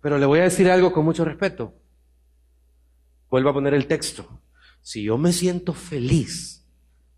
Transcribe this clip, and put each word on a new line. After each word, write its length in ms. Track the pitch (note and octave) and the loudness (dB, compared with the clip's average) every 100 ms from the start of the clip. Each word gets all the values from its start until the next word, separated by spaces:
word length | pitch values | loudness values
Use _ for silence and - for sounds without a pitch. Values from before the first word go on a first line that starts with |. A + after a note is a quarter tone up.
Pero 160 | D3 C#3+ | 0 2
le 80 | C#3 | 4
voy 140 | D#3 | 4
a 60 | F3+ | 4
decir 260 | F3+ F3+ | 4 4
algo 200 | F#3 F3+ | 6 4
con 140 | D#3+ D#3 | 4 0
mucho 180 | D#3+ | 0
respeto. 520 | D#3+ D3+ G3 - A2 _ _ _ _ _ _ _ _ _ _ _ _ _ _ _ _ | -4 -2 -6 -6 -14 _ _ _ _ _ _ _ _ _ _ _ _ _ _ _ _
Vuelvo 200 | C3 C3+ | 0 0
a 40 | |
poner 220 | C#3 C#3 C#3+ | 0 0 0
el 100 | - | 0
texto. 560 | D#3 - - - - _ _ _ _ | -4 -4 -12 -20 -20 _ _ _ _
Si 220 | - A2+ | -14 -8
yo 160 | G#2 A#2 | -2 0
me 120 | E3+ | 2
siento 420 | F3 F3+ F3+ F3 | 0 -2 -2 -6
feliz 920 | D3+ - C#3+ B2 D#3+ G#2+ - - - _ _ _ _ _ | -10 -10 -6 0 0 0 -10 -14 -18 _ _ _ _ _